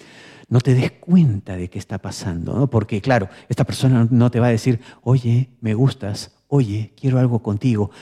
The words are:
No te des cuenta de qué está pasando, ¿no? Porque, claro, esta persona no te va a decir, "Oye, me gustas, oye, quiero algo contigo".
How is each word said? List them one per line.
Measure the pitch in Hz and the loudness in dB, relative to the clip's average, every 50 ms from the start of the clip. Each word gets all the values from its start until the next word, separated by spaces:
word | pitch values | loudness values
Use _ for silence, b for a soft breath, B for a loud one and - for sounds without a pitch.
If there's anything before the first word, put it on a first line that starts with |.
| B B B B B B B B B B | B B B B B B B B B B
No | - 120 | 0 0
te | - - 127 | 2 4 2
des | 127 123 - | 2 2 0
cuenta | - _ - - 175 185 165 135 107 101 - - 95 | -4 _ -4 2 4 4 4 4 2 -2 -6 -8 -10
de | 92 90 90 | -8 -8 -8
qué | - 98 | -10 -12
está | 90 - - 95 | -12 -8 -10 -10
pasando, | - 98 - - - 98 85 85 82 - - | -8 -10 -12 -8 -8 -6 -6 -6 -6 -4 -2
¿no? | 101 143 131 | -2 -2 0
Porque, | - 113 101 - 117 101 | 0 -2 -2 0 -6 -6
claro, | - 135 131 117 95 - B B B B | 0 0 0 0 0 -2 B B B B
esta | 123 - 139 | -4 -4 -2
persona | - 101 - - 131 131 120 117 113 | -4 -2 -2 2 2 4 4 2 2
no | 127 120 117 123 | 4 4 2 2
te | - 120 | 2 2
va | 117 123 | 2 2
a | |
decir, | 117 107 - - 120 110 B B B B | 0 0 0 0 -2 -2 B B B B
"Oye, | B 117 127 131 123 120 117 120 131 - _ _ | B 0 0 0 2 0 0 0 0 -2 _ _
me | - 110 107 | -6 -4 0
gustas, | 107 131 131 - - - 98 104 - - - _ _ _ _ | 2 0 0 0 -2 -8 -8 -8 -10 -12 -16 _ _ _ _
oye, | 143 143 131 104 101 107 110 104 _ _ | 0 0 0 0 -2 -6 -6 -8 _ _
quiero | - 135 127 127 | -4 0 0 2
algo | 127 123 120 110 | 2 2 0 -2
contigo". | - 113 104 101 - 131 117 104 104 95 B B | -2 -4 -4 -2 0 0 0 0 -2 -4 B B